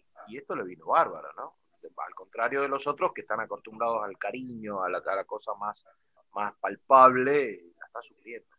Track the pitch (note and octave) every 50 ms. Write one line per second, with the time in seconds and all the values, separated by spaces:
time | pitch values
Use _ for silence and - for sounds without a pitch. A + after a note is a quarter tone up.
0 | _ _ _ - - - G#2+ C#3 C#3 - F#3+ C3+ G2+ F#2 F2+ D#2 D#2 F2 B2+ E3
1 | D#3+ G#2+ E2+ D#2 D2 D2 D2+ F#2+ C3 D#3+ _ _ _ _ _ _ - D#2+ - -
2 | D2 F#2 - - F#2+ _ - A2 A2+ A#2+ C3+ C#3 C#3 C3+ C#3 C3+ - C#3+ D3 C#3+
3 | F3+ - - - - - G#2+ A2+ A2 - G2+ - - A2 G#2+ A2 A#2 A#2 A#2 A2
4 | G#2 G2+ F#2+ - - G2+ G2+ B2+ B2+ B2 A#2+ A2+ G#2+ G#2 G2+ F#2+ F#2 F2+ F2+ F2
5 | E2+ F2 G2 G2 - - G#2+ G#2 - A2 G2+ G2+ G#2 G#2 - - - - _ _
6 | _ _ _ _ _ _ - G2+ G#2 G#2 - - - F#2+ G2+ - _ - C3+ C3
7 | C3 B2+ B2+ B2+ B2+ C#3 C#3+ D3 C3+ A2+ F#2+ F2 E2+ E2+ _ - - - - A#2
8 | - - _ _ - A2 A#2+ A2 - _ _